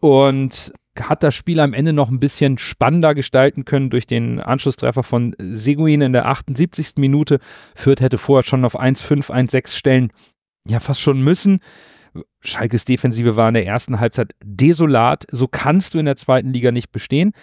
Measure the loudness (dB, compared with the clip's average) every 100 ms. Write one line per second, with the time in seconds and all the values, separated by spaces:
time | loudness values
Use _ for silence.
0 | 4 4 4 2 -4 -6 -12 -18 _ -10
1 | -6 0 0 -2 -2 0 0 0 0 0
2 | 0 0 -2 0 0 0 -6 -2 0 2
3 | 2 0 0 2 2 0 -2 -2 0 -4
4 | -2 -4 -2 -4 -4 -2 -2 -2 -2 -2
5 | -2 -2 -2 -6 -10 -4 -2 2 2 2
6 | 2 2 0 -2 -4 -2 -2 -4 -6 0
7 | 2 2 2 0 -2 -20 -20 -2 0 2
8 | 2 0 2 2 2 0 0 0 -2 -2
9 | 0 -2 0 -2 0 -2 -4 -4 2 2
10 | 0 -6 _ _ _ _ -4 -4 -2 -2
11 | 0 2 2 2 2 0 -2 -20 -20 _
12 | _ -20 -20 _ -12 -6 -4 -4 -2 -2
13 | -2 0 0 2 2 2 -2 -4 -4 -4
14 | -2 -2 -6 _ -12 0 2 4 2 2
15 | 2 0 -6 -4 -4 -2 0 0 0 -2
16 | -2 -2 0 0 0 -2 0 -2 -4 -10
17 | -2 0 0 -2